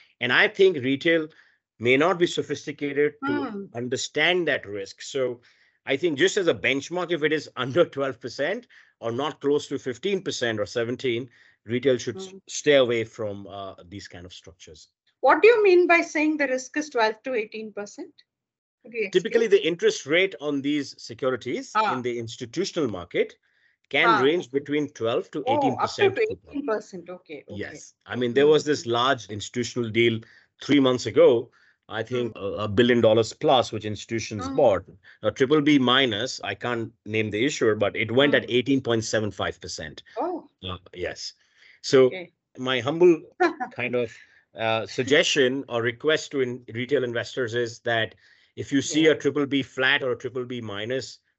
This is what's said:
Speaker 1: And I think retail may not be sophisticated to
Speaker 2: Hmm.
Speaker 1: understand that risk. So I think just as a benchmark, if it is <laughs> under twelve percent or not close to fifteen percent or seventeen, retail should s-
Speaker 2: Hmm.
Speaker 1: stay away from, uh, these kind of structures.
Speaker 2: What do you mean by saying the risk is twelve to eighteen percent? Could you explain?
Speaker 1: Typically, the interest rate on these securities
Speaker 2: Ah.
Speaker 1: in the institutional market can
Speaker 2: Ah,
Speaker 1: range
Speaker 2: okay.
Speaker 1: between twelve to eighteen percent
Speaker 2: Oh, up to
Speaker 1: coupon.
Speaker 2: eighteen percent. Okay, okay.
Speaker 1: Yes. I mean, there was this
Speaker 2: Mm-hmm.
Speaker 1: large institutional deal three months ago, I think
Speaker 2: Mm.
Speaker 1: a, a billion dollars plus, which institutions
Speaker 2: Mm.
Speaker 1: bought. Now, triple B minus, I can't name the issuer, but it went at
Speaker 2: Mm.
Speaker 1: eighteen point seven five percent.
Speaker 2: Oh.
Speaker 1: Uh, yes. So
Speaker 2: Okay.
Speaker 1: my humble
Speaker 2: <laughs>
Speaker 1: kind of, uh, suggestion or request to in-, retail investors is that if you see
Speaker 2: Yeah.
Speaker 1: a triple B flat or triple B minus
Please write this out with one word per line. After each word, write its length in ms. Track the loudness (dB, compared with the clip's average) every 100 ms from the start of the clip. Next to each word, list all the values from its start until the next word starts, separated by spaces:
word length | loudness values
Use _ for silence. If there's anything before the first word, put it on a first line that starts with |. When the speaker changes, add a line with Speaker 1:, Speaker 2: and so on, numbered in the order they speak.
| _ -6
Speaker 1:
And 120 | 0
I 140 | 2 2
think 300 | 4 4 4
retail 500 | -2 0 2 0 0 _ _ _ _ -4
may 180 | 2 4
not 200 | 4 2
be 80 | 0
sophisticated 840 | -2 -6 -6 -10 -8 -6 0 -2 -2 -6
to 180 | -4 -4
Speaker 2:
Hmm. 200 | -8 -12 -10
Speaker 1:
understand 720 | -6 -6 -4 -2 0 0 0
that 180 | -4 -6
risk. 360 | -10 -12 -14
So 400 | -10 -4 -4 -6 _ _ _ _ -6
I 100 | -2
think 200 | -2 2
just 200 | 0 2
as 100 | 0
a 60 | 0
benchmark, 560 | 0 -2 -4 -6 -4
if 120 | -2
it 80 | -2
is 180 | -2 -6
<laughs> 20 | -8
under 300 | -2 2 0
twelve 340 | 0 -6 -6
percent 480 | -12 -6 -6 -6 -10 -20 _ -10
or 120 | -6
not 280 | -4 -6 -4
close 260 | 0 0 -2
to 100 | -8
fifteen 440 | -8 -6 -4 -4
percent 380 | -4 -4 -2 -2
or 60 | -4
seventeen, 640 | -4 -4 -2 -2 -4 -6 _ _ _ -6
retail 320 | -2 2 0
should 200 | -2 -10
s- 100 | -12
Speaker 2:
Hmm. 80 | -16 -14
Speaker 1:
stay 280 | -6 2 4
away 280 | 4 0
from, 440 | -4 -6 -8 -8 -12
uh, 280 | -12 -14 -14 -18
these 200 | -16 -16
kind 180 | -18 -20
of 80 |
structures. 560 | -20 -20 -20 -20 -20 -20 _ _ _
Speaker 2:
What 200 | 2 6
do 60 | 8
you 160 | 8
mean 240 | 6 6 6
by 140 | 4
saying 360 | 2 -2 0 0
the 100 | -2
risk 280 | -2 -4 -6
is 120 | -4
twelve 320 | 0 0 -2
to 100 | -6
eighteen 380 | -6 -6 -10 -12
percent? 400 | -12 -12 -14 -18 _ _ _ _ _ _ _
Could 100 | -14
you 120 | -6 0
explain? 180 | 0
Speaker 1:
Typically, 240 | 2 0 4
the 180 | 4 2
interest 380 | 0 0 0 0
rate 300 | 0 0 -2
on 200 | -6 -4
these 340 | -2 -2 -4 -12
securities 720 | -18 -6 -2 -2 -4 -8 -4 -2
Speaker 2:
Ah. 180 | 0
Speaker 1:
in 80 | -2
the 160 | -4 -6
institutional 720 | -8 -10 -10 -6 -4 -2 -4
market 480 | -4 -6 -4 -4 -6 _ _ _ _ _
can 200 | 2 4
Speaker 2:
Ah, 100 | 4
Speaker 1:
range 240 | 4 2 0
Speaker 2:
okay. 120 | -6
Speaker 1:
between 300 | -2 -4 -4
twelve 380 | -4 -2 -2 -4
to 120 | -6 -2
eighteen 300 | 0 0 0
percent 300 | -4 0 0
Speaker 2:
Oh, 40 |
up 40 | 2
to 200 | -4 -4
Speaker 1:
coupon. 140 | -12 -10
Speaker 2:
eighteen 100 | -4
percent. 440 | -6 -6 -16 -16
Okay, 340 | -18 -16 -18 -14
okay. 120 | -12
Speaker 1:
Yes. 340 | -12 -14 -20 _ -10
I 100 | -4
mean, 180 | 0
there 140 | 4 6
was 160 | 6 2
this 160 | -2
Speaker 2:
Mm-hmm. 100 | 0
Speaker 1:
large 380 | 0 2 0 -4
institutional 600 | -12 -8 -6 -6 -4 -2
deal 300 | 2 2 2 -6 _ _ _
three 180 | 0 4
months 260 | 4 2 0
ago, 460 | 6 6 6 0 _ _ _ -12
I 140 | -8
think 300 | -4 -4 -4 -6
Speaker 2:
Mm. 60 |
Speaker 1:
a, 220 | -8 -4
a 40 | -2
billion 340 | 4 6 6
dollars 300 | 6 6 2
plus, 380 | 0 4 4 4
which 140 | -4 -6
institutions 640 | -8 -6 -6 -6 -8 -4
Speaker 2:
Mm. 60 | 4
Speaker 1:
bought. 340 | 4 4 -2 -20 -20 -6
Now, 60 | -4
triple 300 | 0 2 4
B 180 | 6 4
minus, 600 | 6 4 2 0 -6 -8
I 100 | -8
can't 380 | -6 -4 -4 -6 _ -6
name 240 | -2 -2
the 120 | 0 -2
issuer, 300 | 0 0 2
but 200 | 0 -2
it 160 | -2
went 220 | 4 4 4
at 80 |
Speaker 2:
Mm. 100 | 2 0
Speaker 1:
eighteen 240 | 2 0
point 220 | 0 -2
seven 280 | 0 -2 -2
five 280 | -4 -6 -6
percent. 420 | -12 -12 -12 -14 -16 -8
Speaker 2:
Oh. 320 | -6 -8 -14 _
Speaker 1:
Uh, 140 | -14 -14 -16
yes. 400 | -10 -10 -10 -14 -16 _ _ _ _
So 240 | 2 4 4
Speaker 2:
Okay. 240 | 2 -14 _ _ -10
Speaker 1:
my 220 | -4 -4
humble 400 | -2 4 6 4 0 -2
Speaker 2:
<laughs> 320 | -2 -2 -10
Speaker 1:
kind 240 | -8 -4 -2
of, 200 | -4 -8 -20 _ _ -6
uh, 300 | -2 -2 -4
suggestion 760 | -4 2 2 2 2 2 0 -6
or 120 | -4
request 500 | -4 -4 -2 -2 -2
to 100 | -4
in-, 240 | -4 -6 -10
retail 300 | -8 -2 -2
investors 500 | -2 -4 -6 -6 -4 -4
is 240 | -4 -6
that 360 | -4 -2 -2 -8 _ _ _ -14
if 140 | -2
you 80 | -2
see 220 | 0 4 4
Speaker 2:
Yeah. 60 |
Speaker 1:
a 40 | 4
triple 300 | 0 -2 -2
B 160 | -2
flat 400 | -4 -2 0 0
or 120 | -2 -4
triple 300 | -6 -8 -8
B 140 | -10
minus 580 | -10 -8 -6 -6 -8 -16 _